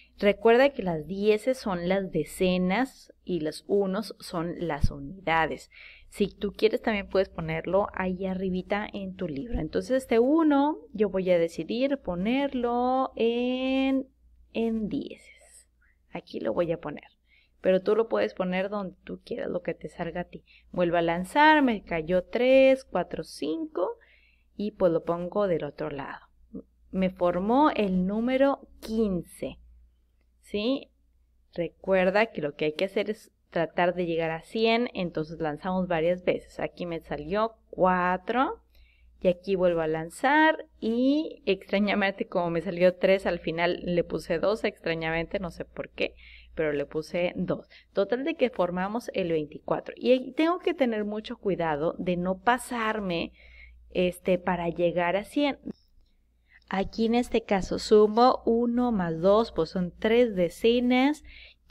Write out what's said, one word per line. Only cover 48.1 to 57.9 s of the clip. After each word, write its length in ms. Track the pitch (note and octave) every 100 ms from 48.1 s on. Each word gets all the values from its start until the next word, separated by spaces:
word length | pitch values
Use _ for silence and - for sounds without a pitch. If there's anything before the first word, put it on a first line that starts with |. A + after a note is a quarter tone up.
| B3
de 100 | D4
que 160 | D#4+ B3
formamos 600 | - F3 F3+ F#3+ A3+ -
el 180 | - F3
veinticuatro. 640 | D#3+ D3 - - D#3+ - -
Y 160 | A#3
ahí 200 | B3+ C4
tengo 260 | B3+ D#4+ F4+
que 160 | F#4
tener 300 | E4+ B3 G#3+
mucho 340 | G#3 G#3+ A3 A#3+
cuidado 560 | G#3 E3+ E3 D3 E3 -
de 180 | F3+ F3
no 220 | F3+ F#3+
pasarme, 920 | A#3+ B3+ - A#3+ A3 G#3+ F#3+ E3+ - - - - - - -
este, 480 | - F3+ - - F3+
para 300 | F#3 F3 E3+
llegar 480 | E3 F3 E3 F3 F#3
a 80 |
cien. 340 | G#3 D4 C#4+ - - - _ _ _ _ _ _ _ _ _
Aquí 380 | F#3+ F#3+ - A3+
en 80 |
este 280 | A#3+ B3 A3+
caso 360 | - G3+ F3+ -
sumo 640 | -